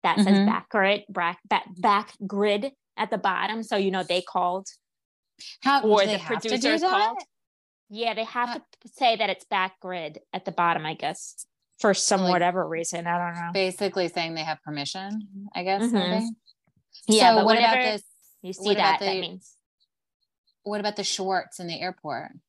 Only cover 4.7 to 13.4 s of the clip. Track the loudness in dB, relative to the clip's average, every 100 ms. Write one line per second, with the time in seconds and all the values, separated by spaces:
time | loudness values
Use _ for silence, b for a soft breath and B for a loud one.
4.7 | -20 _ _ _ _ _ _ B B 0
5.7 | 2 6 4 4 0 -2 -4 -2 0 0
6.7 | 2 2 2 0 -2 -12 _ _ _ _
7.7 | _ _ -6 -4 -4 -6 -4 -4 -6 _
8.7 | _ -20 0 2 2 0 -4 -4 -2 -2
9.7 | _ -10 -8 -8 -12 _ -8 -6 0 0
10.7 | 0 -4 -6 -6 -8 -14 -18 -20 _ _
11.7 | _ 2 2 2 2 4 4 2 0 -2
12.7 | -4 -6 -6 -4 -4 -4 -6